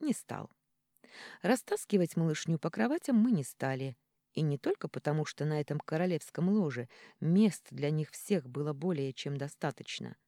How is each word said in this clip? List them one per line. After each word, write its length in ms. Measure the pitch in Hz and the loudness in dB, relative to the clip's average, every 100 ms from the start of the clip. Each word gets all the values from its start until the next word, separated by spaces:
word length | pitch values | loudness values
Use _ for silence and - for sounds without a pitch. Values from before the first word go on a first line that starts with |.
не 120 | 302 | -2
стал. 380 | - - 104 - _ _ _ _ _ - - - - | -2 -4 -8 -8 _ _ _ _ _ -20 -20 -18 -4
Растаскивать 760 | 180 254 - 415 - 196 165 - | 0 0 0 -6 2 2 2 2
малышню 420 | 165 156 - 160 | 2 0 0 0
по 120 | 170 | 0
кроватям 460 | - 233 320 - 226 | 0 0 0 2 4
мы 160 | 247 | 4
не 120 | 185 | 2
стали, 520 | 131 - 135 131 135 - _ _ _ | 0 -4 -2 -2 -4 -8 _ _ _
и 80 | - | -2
не 160 | 156 143 | 0 0
только 300 | - 415 - | -2 -2 -6
потому, 360 | - 151 156 | -4 0 0
что 200 | 151 - | -2 -2
на 160 | 147 151 | -2 0
этом 200 | 143 147 | -2 -4
королевском 680 | - 156 185 160 - - 180 | -2 0 0 0 -4 -2 2
ложе 400 | 214 160 120 123 - - _ | 2 2 -2 -8 -12 -20 _
мест 460 | 156 185 214 - - | 4 6 6 4 -8
для 200 | 135 147 | -4 0
них 200 | 156 147 | 0 -2
всех 380 | - - 190 127 | -8 -2 -2 0
было 240 | 135 147 | -4 -4
более 400 | 139 180 151 135 | -2 -2 0 -2
чем 240 | - 143 143 | -4 -6 -4
достаточно, 800 | 143 - 147 - - - - - | -6 -4 -4 -4 -10 -10 -10 -12